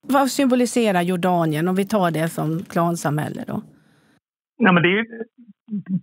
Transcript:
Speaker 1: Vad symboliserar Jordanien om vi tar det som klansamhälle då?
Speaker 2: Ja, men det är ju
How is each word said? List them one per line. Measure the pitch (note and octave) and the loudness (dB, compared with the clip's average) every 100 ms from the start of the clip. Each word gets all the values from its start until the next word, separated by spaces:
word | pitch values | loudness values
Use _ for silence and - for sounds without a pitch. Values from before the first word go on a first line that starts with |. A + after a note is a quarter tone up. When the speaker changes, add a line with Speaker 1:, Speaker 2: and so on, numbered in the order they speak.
| - | 0
Speaker 1:
Vad | C4+ C#4 | 2 2
symboliserar | - C#4 B3 B3 - A3 F#3 | 2 2 2 2 2 2 2
Jordanien | F3 F#3 F#3 F3+ D#3+ D3+ F3 | 0 0 0 2 0 0 0
om | F#3 | 0
vi | G3 | 0
tar | A3 F3 | 2 2
det | D#3 E3 | 0 -4
som | D#3+ D#3 D#3+ | -2 -4 -4
klansamhälle | - F3+ E3+ E3+ D#3+ D3+ D3+ - - | -4 0 0 0 -2 -2 -4 -8 -8
då? | G#3+ - _ _ _ _ _ _ _ _ _ | -10 -10 _ _ _ _ _ _ _ _ _
Speaker 2:
Ja, | A3+ | 4
men | F3 | 4
det | F3 | 4
är | G3 | 0
ju | A3+ A3+ A3+ _ A#3+ - _ G#3 - F#3+ | -4 -10 -16 _ -20 -20 _ -10 -6 -2